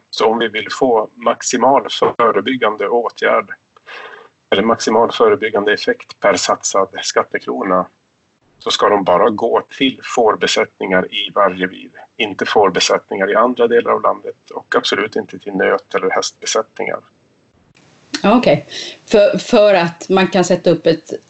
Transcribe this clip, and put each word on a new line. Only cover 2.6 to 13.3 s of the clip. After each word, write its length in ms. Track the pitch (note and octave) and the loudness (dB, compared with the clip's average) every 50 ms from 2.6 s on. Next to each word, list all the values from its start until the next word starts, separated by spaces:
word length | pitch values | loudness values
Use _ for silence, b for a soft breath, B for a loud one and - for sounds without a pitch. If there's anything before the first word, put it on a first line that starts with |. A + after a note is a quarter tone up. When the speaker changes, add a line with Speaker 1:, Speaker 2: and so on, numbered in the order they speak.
| A#2 G#2+ - - G3+ F#3+ | -2 -2 -2 -2 -2 -2
Speaker 1:
åtgärd 580 | A#2+ A#2+ A2+ - - - A2+ A2 A#2 A2+ G#2 F#2 - - _ _ _ _ B B B B B B B B B B B B _ - | 0 -2 -2 -4 -6 -4 -2 0 0 0 -2 -4 -10 -20 _ _ _ _ B B B B B B B B B B B B _ -2
eller 120 | - G2+ | 0 0
maximal 500 | G#2+ A2+ A2+ - - - A2 A2+ A#2 A2 | 2 2 0 0 0 0 2 2 2 2
förebyggande 600 | - - A#2+ A2 G#2 G2 A2 A2 G#2+ G#2 G2+ G#2 | 2 2 4 4 4 2 0 -2 -2 0 0 0
effekt 480 | G#2 - - - A#2+ - - - - _ | 0 0 0 -2 -4 -4 -6 -18 -8 _
per 160 | - G#2 F#2 | 0 0 2
satsad 520 | F2+ - - G2+ - - F#2+ - G2 F#2+ - - D#2+ | 2 0 -2 -2 -2 -2 -2 0 0 -2 -2 -4 -8
skattekrona, 840 | - - - A#2+ - - - G2+ - - - B2+ A2+ G2 F#2 F2+ F2+ - _ _ _ _ _ _ _ _ _ _ _ _ _ - | -8 -4 -2 -2 -2 -2 -4 -8 -6 -6 -6 -4 -2 0 0 0 -2 -4 _ _ _ _ _ _ _ _ _ _ _ _ _ -12
så 120 | - A2+ | -8 -6
ska 180 | - - A#2 G2+ | -2 2 2 2
de 160 | G#2 G2+ F#2+ | 2 2 2
bara 240 | F#2 F2+ F2 G#2 A#2+ | 2 2 4 4 2
gå 300 | G#2+ G2+ A2+ A2+ A2+ G#2 | 0 0 -2 -2 -2 -2
till 400 | - - - - C#3 C3 A2+ - | -2 -4 -4 -2 -2 -2 -2 -4
fårbesättningar 1120 | - - - B2+ A#2 G#2+ F#2+ F2 - - - A#2 A2 - _ - G#2+ G2 F#2 F#2 F#2 - - | -10 -6 -2 0 2 2 2 2 0 -2 0 0 -2 -2 _ -6 -4 0 0 0 0 -2 -4
i 160 | G#2 - - - | -8 -8 -4 0
vargrevir, 560 | G#2+ G2+ F#2+ F2+ F#2 F#2 F#2 G2 G2 - - - B B B _ | 0 0 0 0 -2 -4 -6 -6 -10 -20 -20 -20 B B B _
inte 300 | - A2+ G#2 F#2+ - A#2 | -6 -6 -6 -4 -6 -4
fårbesättningar 840 | - - A#2 G#2 F#2+ F2 G2 - - G2+ F#2 - - A2 G2+ G2 G2+ | 0 2 2 2 2 2 0 0 0 0 -2 -2 -4 -4 -2 -2 0